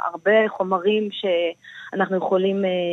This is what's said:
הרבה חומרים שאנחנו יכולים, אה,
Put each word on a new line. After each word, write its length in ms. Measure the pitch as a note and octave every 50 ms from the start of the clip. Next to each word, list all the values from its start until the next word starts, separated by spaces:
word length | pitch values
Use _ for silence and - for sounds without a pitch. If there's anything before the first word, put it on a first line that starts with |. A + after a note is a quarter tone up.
| - - F3
הרבה 360 | E3 - G3 G#3+ A3 A3 G#3
חומרים 600 | - - F#3+ F#3 F#3 F3+ F3 G3+ G#3+ G#3+ G#3+ G3+ -
שאנחנו 1040 | - - G3 F3 E3+ E3+ E3 E3+ _ - - - - - - - G3 F#3+ F3+ F#3+
יכולים, 480 | F#3 - - G3 F#3 F#3+ G3 G3 G3 G3
אה, 60 | F#3 F3+ F3+ F3 F3